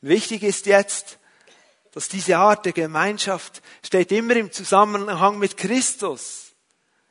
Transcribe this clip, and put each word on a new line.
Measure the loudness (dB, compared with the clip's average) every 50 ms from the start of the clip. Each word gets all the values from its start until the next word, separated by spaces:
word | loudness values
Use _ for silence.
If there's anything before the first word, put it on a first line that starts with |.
Wichtig | 0 2 2 2 2 -2 -6 -4
ist | -2 -2 -2 -2 2
jetzt, | 4 4 4 4 0 -4 -10 -12 -14 -20 _ _ _ _ _ _ _ _ _ _ _ _ _ _ _
dass | -12 -12 -10 -8
diese | -8 -4 0 2 4
Art | 6 6 6 6 4 0
der | -2 -2
Gemeinschaft | -2 -4 -2 -2 0 0 0 -2 -4 -4 -4 -4 -6 -8 -12 -20 -20 -20 -20 -20 -20 -6
steht | -2 0 0 2 2
immer | 0 0 2 2 2
im | 0 0 -2
Zusammenhang | -8 -12 -2 2 4 4 4 4 2 -2 -4 -4 -2 0 0 0 2
mit | 0 -4 -6 -4
Christus. | -6 -4 -2 0 0 0 -2 -4 -4 -6 -6 -6 -8 -12 -14 -16 -16 -18 -20 _ _ _ _ _ _ _ _ _ _ _ _